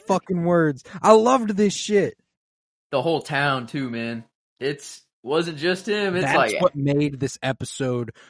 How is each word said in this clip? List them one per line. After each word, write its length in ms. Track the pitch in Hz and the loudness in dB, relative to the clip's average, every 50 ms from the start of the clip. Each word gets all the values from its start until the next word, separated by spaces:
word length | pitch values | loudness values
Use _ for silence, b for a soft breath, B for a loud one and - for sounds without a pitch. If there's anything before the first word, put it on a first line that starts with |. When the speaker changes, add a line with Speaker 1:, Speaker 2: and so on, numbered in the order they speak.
| - | -2
Speaker 1:
fucking 380 | - 190 180 - - 185 175 170 | -2 -2 -2 0 -2 -2 -2 2
words." 400 | 175 175 170 160 151 139 127 B B B 185 | 2 4 4 4 2 0 -2 B B B 0
I 120 | - 196 220 | 6 8 8
loved 380 | 220 220 240 262 262 233 208 | 8 8 6 2 2 0 -2
this 220 | 214 185 208 202 180 | 0 2 2 2 0
shit. 440 | - - - 208 202 170 120 - _ _ _ _ _ _ _ _ _ _ _ _ _ _ _ | -2 -4 0 0 0 0 0 -4 _ _ _ _ _ _ _ _ _ _ _ _ _ _ _
Speaker 2:
The 100 | - 131 | -4 -2
whole 200 | 123 165 165 - | 0 0 -2 -2
town 460 | - - 156 139 143 143 135 131 120 110 | -2 -4 -4 -2 0 0 0 -2 -4 -6
too, 220 | - 147 135 123 | -6 -6 -6 -6
man. 360 | 117 117 117 117 117 113 113 _ _ _ _ _ _ _ | -6 -6 -6 -6 -8 -8 -12 _ _ _ _ _ _ _
It's, 420 | 123 139 156 147 - - - - _ _ _ _ - | -6 -6 -6 -6 -10 -16 -20 -20 _ _ _ _ -8
wasn't 340 | 120 147 165 170 170 160 143 | -4 -2 -2 -2 -2 -6 -4
just 280 | 151 175 185 185 - 226 | -4 -4 -4 -4 -4 -4
him. 280 | 208 208 202 196 180 | -4 -2 -2 -2 -2
It's 100 | 180 185 | -2 0
Speaker 1:
That's 100 | - - 147 | 2 2 2
Speaker 2:
like 240 | 131 113 - - | 2 2 2 0
Speaker 1:
what 140 | 180 180 - | 0 0 0
made 440 | 147 139 143 143 143 147 143 143 127 | 0 -2 0 0 0 0 -2 -2 -4
this 180 | 135 147 - - | -6 -6 -6 -6
episode 720 | - 131 131 - - - - - 139 127 123 123 120 107 b b b b | -4 -4 -4 -4 -8 -10 -8 -6 -4 -4 -4 -4 -6 -8 b b b b